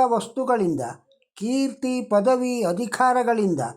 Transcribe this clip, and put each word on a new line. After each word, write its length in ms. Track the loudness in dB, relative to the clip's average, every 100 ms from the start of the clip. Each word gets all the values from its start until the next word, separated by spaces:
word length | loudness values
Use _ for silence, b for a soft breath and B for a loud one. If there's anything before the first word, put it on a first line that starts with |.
ವಸ್ತುಗಳಿಂದ, 760 | 2 2 -2 -4 0 0 0 -2 -6 -10 _ _ _ -8
ಕೀರ್ತಿ 680 | -4 -2 -2 -4 -4 -4
ಪದವಿ 600 | 0 2 4 2 0 -2
ಅಧಿಕಾರಗಳಿಂದ, 960 | -2 -2 -4 2 2 4 2 2 0 0 -4